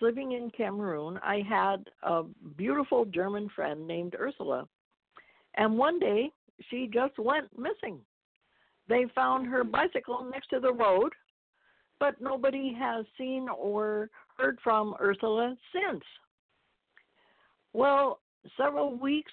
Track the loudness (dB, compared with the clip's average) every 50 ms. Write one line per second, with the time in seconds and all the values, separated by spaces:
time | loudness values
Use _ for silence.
0 | 2 0 0 0 -2 -6 -6 -6 -6 -6 -4 -4 -4 -4 -4 -4 -4 -4 -4 -4
1 | -4 -6 -8 -6 -4 -2 -2 -2 0 0 2 2 2 2 0 0 -4 -10 -14 _
2 | -2 0 0 0 -2 -4 -10 -18 -18 -14 -8 -4 -2 -2 0 0 0 2 2 2
3 | 2 2 0 -2 -2 -2 -2 -4 -6 -6 -6 -6 -4 -4 -4 -6 -6 -6 -6 -6
4 | -6 -6 -6 -4 -4 -4 -6 -4 -4 -2 -2 -2 -4 -6 _ _ _ _ _ _
5 | _ _ _ -20 -20 _ _ _ _ _ -2 0 2 2 4 4 4 4 4 2
6 | 2 2 2 2 0 0 -4 _ _ _ _ -20 -16 -10 -8 -6 -4 -2 0 0
7 | 0 0 -2 -2 0 0 2 0 0 -4 -8 -8 -6 -6 -6 -6 -8 -12 -12 -12
8 | -16 _ _ _ _ _ _ _ _ _ _ _ _ _ _ _ _ 2 2 2
9 | 2 2 0 0 2 2 2 2 0 0 0 0 0 0 2 2 2 2 0 -2
10 | -4 -4 -6 -6 -6 -6 -8 -10 -6 -2 -2 2 2 2 4 4 6 6 6 6
11 | 4 2 0 -6 _ _ _ _ _ _ _ _ _ _ _ _ _ _ _ 0
12 | 0 0 0 -2 -4 -4 -2 2 2 2 2 2 -2 -2 -2 -2 -4 -2 -2 -4
13 | -6 -8 _ -8 -6 -4 -4 -4 -4 -4 -4 -4 -2 -2 0 0 0 0 0 -2
14 | -4 -6 -10 -18 -20 _ _ -2 0 0 0 0 2 2 4 4 2 0 -2 0
15 | 0 0 2 2 0 0 2 2 0 -2 -2 -8 _ -8 -4 -4 -2 -2 -4 -6
16 | -8 -14 -20 -20 _ _ _ _ _ _ _ _ _ _ _ _ _ _ _ _
17 | _ _ _ _ _ _ _ _ _ _ _ _ _ _ 0 2 4 6 6 6
18 | 4 2 0 -4 _ _ _ _ -20 -12 -6 -2 -2 0 0 0 -2 -2 -2 -2
19 | -2 0 0 0 -2 -6